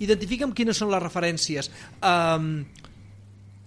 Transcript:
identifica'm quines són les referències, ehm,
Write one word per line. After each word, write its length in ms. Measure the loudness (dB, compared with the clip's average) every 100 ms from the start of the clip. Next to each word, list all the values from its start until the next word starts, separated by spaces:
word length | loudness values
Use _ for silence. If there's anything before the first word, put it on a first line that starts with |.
identifica'm 520 | 0 2 2 -4 -2
quines 220 | 0 0 2
són 140 | 0
les 120 | 0
referències, 680 | 0 -2 -2 0 -2 -4 -6 -12 -20 -2
ehm, 600 | 2 4 4 2 0 -4 -6 -14 -20 -20 -20 -20 -20 -20 -20 -20